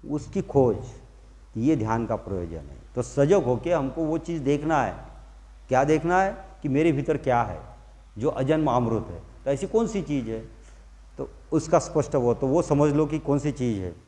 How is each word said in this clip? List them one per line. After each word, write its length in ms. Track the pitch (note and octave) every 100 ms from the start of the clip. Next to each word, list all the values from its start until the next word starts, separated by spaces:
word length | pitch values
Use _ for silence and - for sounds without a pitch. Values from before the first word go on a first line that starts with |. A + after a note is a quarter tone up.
| -
उसकी 320 | D3 - F#3+
खोज, 360 | F3+ C#3 B2+ G2+ - - - - - - - A2
ये 180 | B2+ D3+
ध्यान 300 | G#2+ A2+ A2
का 100 | G#2+
प्रयोजन 420 | - F#2+ E2+ E2
है। 200 | C#2+ C#2 - B2
तो 60 |
सजग 420 | B2 - C#3+ G3
होके 280 | B2 B2 E3
हमको 320 | E3+ C3+ -
वो 140 | D#3+ D#3+
चीज़ 260 | - E3
देखना 400 | C3+ C#3+ D3+ D#3
है। 300 | A2 E2+ - - - - - - -
क्या 140 | B2+
देखना 380 | C#3+ D#3 E3 F3+
है? 240 | F#3+ A3 - -
कि 80 | D3
मेरे 220 | C3+ E3
भीतर 260 | C#3 C#3 D3
क्या 240 | - A#2+
है 200 | G#2+ E2 - - - - - -
जो 120 | C3+
अजन्मा 460 | - C3+ D#3 D3+ B2
अमृत 300 | A#2 A2 -
है, 100 | E2+ - - -
तो 60 |
ऐसी 160 | C#3+ G3
कौन 200 | A3 A3+
सी 140 | A#3
चीज़ 280 | C#3+ D3 A2
है? 100 | A2 - - - - - - - -
तो 120 | C3+ - -
उसका 280 | D#3 D#3 F3
स्पष्ट 360 | - D#3+ C#3 C#3+
हो, 180 | A#2+
तो 140 | A#2 C3+
वो 140 | D3+
समझ 320 | E3 C#3+ D3+
लो 120 | C#3+ D#3
कि 140 | D#3
कौन 200 | - C#3+
सी 120 | D3+
चीज़ 280 | C3+ B2 G#2
है। 160 | F#2 E2